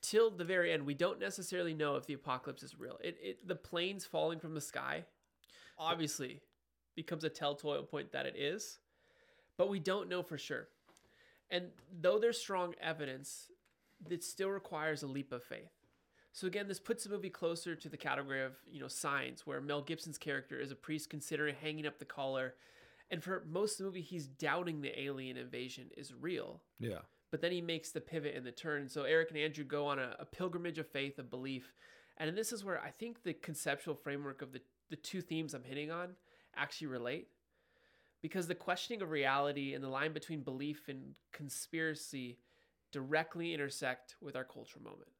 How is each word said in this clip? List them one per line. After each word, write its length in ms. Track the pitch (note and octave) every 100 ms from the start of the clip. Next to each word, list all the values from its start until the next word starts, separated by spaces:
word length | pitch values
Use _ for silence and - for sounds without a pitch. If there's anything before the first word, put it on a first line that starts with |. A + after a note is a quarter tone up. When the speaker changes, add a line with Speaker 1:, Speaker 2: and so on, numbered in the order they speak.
Speaker 1:
Till 300 | - G#3+ A3+
the 140 | F#3
very 280 | E3+ F#3 E3+
end, 140 | D#3+ C#3+
we 80 |
don't 260 | C#3+ F3 G3
necessarily 540 | G3 F#3+ F3 F3+ F3
know 220 | D#3 D3+ C#3
if 100 | -
the 80 |
apocalypse 480 | C#3+ - B2+ C#3+ C3
is 160 | C3 -
real. 200 | - -
It, 140 | - E3+
it, 240 | F#3+ F#3 F#3
the 60 |
planes 520 | F3 - F3 F3+ G3 -
falling 320 | E3 D#3 E3
from 160 | E3
the 60 | D#3
sky 420 | C#3+ - C3+ D3 - _ _ _ - - - -
obviously 640 | D#3+ E3 D#3 - C3 C#3+ - _ _ _ _
becomes 300 | - D#3+ E3
a 40 | D#3
telltale 540 | D#3 D3 C#3+ D3+ C#3+
point 280 | C#3 D3 C#3+
that 120 | C3+ C3+
it 80 | -
is, 420 | C#3+ F#3 - - _ _ _ _ - - _ -
but 100 | F#3+
we 100 | G3
don't 300 | D#3 F#3+ G#3+
know 140 | F3+
for 160 | F3 D3
sure. 300 | - C3 - _ _ - _ - - - _
And 160 | F3 F3+ - - F#3
though 180 | E3+ G#3
there's 200 | A3+ A#3
strong 340 | - F#3+ F3+ E3+
evidence, 680 | D#3+ D#3+ C#3+ C3 C#3+ - - - _ _ _ _ D#3+
it 160 | E3+
still 240 | - - F#3+
requires 540 | G3 F#3+ D#3+ D#3+ D3
a 40 | C#3+
leap 260 | C3+ C3+
of 100 | B2
faith. 300 | - - - _ _ _ _ _ -
So 140 | - F#3
again, 200 | F#3+ G3+
this 140 | F#3+
puts 240 | - A3+
the 60 | G#3+
movie 200 | G3+ F3+
closer 460 | - E3 E3+ F3+ E3
to 120 | D#3
the 80 | D3
category 460 | D3+ C3+ C#3 C3+
of, 100 | C3 C3 -
you 140 | D#3+
know, 80 | C3+
Signs, 580 | - D3+ C#3 C3 B2 -
where 140 | C#3
Mel 220 | C#3 D3
Gibson's 360 | C#3+ D#3+ E3 D3
character 400 | - C#3 C3 C3+
is 140 | B2+
a 40 | C#3
priest 340 | - D#3 D3
considering 440 | D3+ C3+ D3+ D3+ C3+
hanging 260 | D#3 D#3 D3+
up 120 | C#3+
the 60 |
collar. 500 | - - C3+ C3+ B2+ - - - - - -
And 120 | E3+
for 220 | E3+ F#3 D#3
most 240 | E3 G#3
of 60 | -
the 60 |
movie, 160 | F#3+ F#3
he's 260 | D#3 F3 C3+
doubting 540 | C3+ D3+ D3+ F3 D#3
the 180 | C#3 -
alien 360 | C#3 C3+ C3 B2+
invasion 540 | B2+ B2 B2+ B2 B2+ -
is 160 | C3+
real. 480 | A#2+ D3 F3 - - _ _
Speaker 2:
Yeah. 200 | A#2 F2+ - _ _
Speaker 1:
But 100 | D#3
then 120 | E3+
he 80 | F3+
makes 300 | E3+ E3 D#3
the 100 | D#3+
pivot 340 | - D#3+ D3
and 100 | - B2+
the 40 |
turn. 360 | A#2+ E3+ D3 C#3
So 140 | D3+
Eric 240 | C#3 D#3+ D#3+
and 80 | D#3+
Andrew 260 | D3+ D3+
go 220 | C#3 D3 C#3+
on 120 | C#3
a, 180 | B2+ -
a 60 |
pilgrimage 540 | D3 - F#3 E3+ F3 D#3
of 100 | D3
faith, 300 | C#3 C#3 C#3
of 120 | B2+
belief. 420 | B2+ C3 C3+ B2+ - - - - -
And 200 | D#3 F3+
this 160 | A3
is 120 | A#3
where 160 | G3 F3
I 80 | -
think 320 | - A#3 A#3
the 120 | F3+
conceptual 600 | D#3 - D3 - C#3 -
framework 460 | D3 - C#3+ C#3+ C3+
of 100 | C3
the, 80 | C3 - _ _
the 60 | D3+
two 240 | - F#3+
themes 320 | F3 D#3+ D#3+
I'm 100 | C#3
hitting 260 | B2+ C3+ D3+
on 180 | E3 F3+ F#3 _ - - -
actually 300 | C#3+ - D#3
relate. 400 | B2+ A#2+ D3+ - _ _ _ _ _ _ _ _ _
Because 240 | D#3+ F#3+ E3
the 60 |
questioning 480 | E3+ - F3+ - A#3
of 80 | F#3
reality 640 | D#3 E3 C#3 C#3+ C#3+ C#3
and 100 | C3+
the 40 | C3+
line 240 | C3+ D3+
between 260 | D#3 - D#3+
belief 480 | C#3 C3 C#3+ D3 -
and 260 | C3+ C3+ C#3 _
conspiracy 1080 | - C#3+ - - E3 D#3+ D3+ - C#3 B2+ B2 _ _ _ _ _
directly 640 | C#3+ C3 D#3 D#3+ E3+ E3+
intersect 640 | E3 C#3+ - C3+ B2+ - -
with 140 | D#3+
our 100 | B2+
culture 360 | B2+ - - -
moment. 300 | A#2 F#2+ F#2+ _